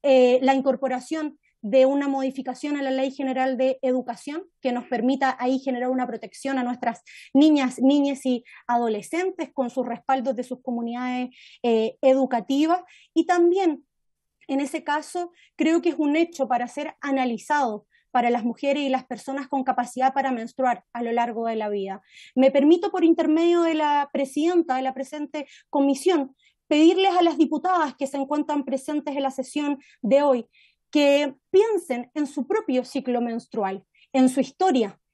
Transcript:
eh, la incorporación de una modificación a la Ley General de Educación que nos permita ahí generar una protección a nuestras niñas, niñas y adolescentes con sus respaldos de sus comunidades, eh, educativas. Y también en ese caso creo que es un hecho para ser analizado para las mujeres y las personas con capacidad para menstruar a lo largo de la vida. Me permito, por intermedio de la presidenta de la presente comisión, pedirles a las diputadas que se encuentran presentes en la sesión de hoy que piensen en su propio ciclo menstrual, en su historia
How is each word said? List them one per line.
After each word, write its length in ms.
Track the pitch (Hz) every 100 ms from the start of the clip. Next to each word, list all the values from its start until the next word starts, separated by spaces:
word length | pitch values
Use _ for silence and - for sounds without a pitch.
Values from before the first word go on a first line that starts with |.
eh, 380 | 285 262 254 254
la 120 | 262
incorporación 840 | 269 269 262 262 254 - 320 302 - _ _
de 260 | 208 262 262
una 220 | 285 277
modificación 680 | 269 269 269 262 254 294 294
a 60 |
la 80 | 269
Ley 200 | 262 269
General 460 | 269 269 262 262 247
de 220 | 262 262
Educación 640 | 262 254 247 233 - 311 392 _
que 100 | 262
nos 140 | 240
permita 500 | - 240 247 269 269 254
ahí 180 | 247 262
generar 300 | 269 247 254
una 180 | 254 247
protección 520 | 226 214 - 269 269
a 40 |
nuestras 400 | 247 247 233 233 - - -
niñas, 480 | 269 311 294 254 247
niñas 460 | 262 285 277 269 262
y 180 | 240 - - -
adolescentes 840 | 240 233 214 - 330 370 359 294
con 180 | - 247
sus 160 | 262 247
respaldos 500 | 233 - 269 254 233
de 60 |
sus 180 | 247 254
comunidades, 680 | - 233 233 240 254 247 254 - - -
eh, 340 | 240 226 220 -
educativas. 800 | 269 262 262 233 - 277 320 359 - - _
Y 100 | 320
también 600 | 330 349 349 370 359 285 _ _ _ _ _ _ -
en 140 | 269
ese 240 | 285 320
caso 480 | 302 294 302 359 349 _ _ -
creo 240 | 311 339
que 80 | 339
es 60 | 294
un 180 | 302 302
hecho 320 | 339 339 262
para 200 | 240 240
ser 280 | - 320 -
analizado 840 | 277 269 254 226 - 294 254 208 _ _ _
para 180 | 247 240
las 160 | 240
mujeres 380 | 233 - 277 285
y 80 | 277
las 160 | 254 -
personas 420 | 233 - 277 269
con 160 | 277
capacidad 480 | 262 247 240 247 262
para 200 | 269 262
menstruar 520 | 240 233 - 254 233 _
a 100 | 240
lo 100 | 233
largo 340 | 233 240 226 226
de 100 | 220
la 140 | 214
vida. 320 | 208 196 190 _ - - 254
Me 140 | 262
permito, 400 | 277 294 349 403
por 140 | 370
intermedio 580 | 330 330 320 311 339 349
de 120 | 330
la 360 | 311 294 294 285
presidenta 640 | - 269 294 330 359 330 262
de 60 |
la 100 | 262
presente 560 | 262 269 302 294 302 269 - _
comisión, 640 | 294 277 269 359 339 269 _ _ _ _
pedirles 480 | 302 330 370 381 359
a 60 |
las 160 | 339 277
diputadas 580 | 302 302 370 359 302 -
que 100 | 269
se 120 | 277
encuentran 460 | 269 294 302 294
presentes 520 | 269 262 285 302 294 277
en 60 |
la 80 | 269
sesión 480 | 269 254 294 285 277 _ _
de 200 | 214 277
hoy 240 | 285 247 - _ _ _ _
que 420 | 302 285 285 294 - _
piensen 580 | 381 453 403 - 247 247
en 140 | 311 285
su 180 | - 233
propio 380 | 427 440 254
ciclo 360 | 247 277 254 240
menstrual, 640 | 240 233 - 220 196 190 _ _ _
en 160 | 269 262
su 100 | 262
historia 640 | 254 _ 381 262 208 - _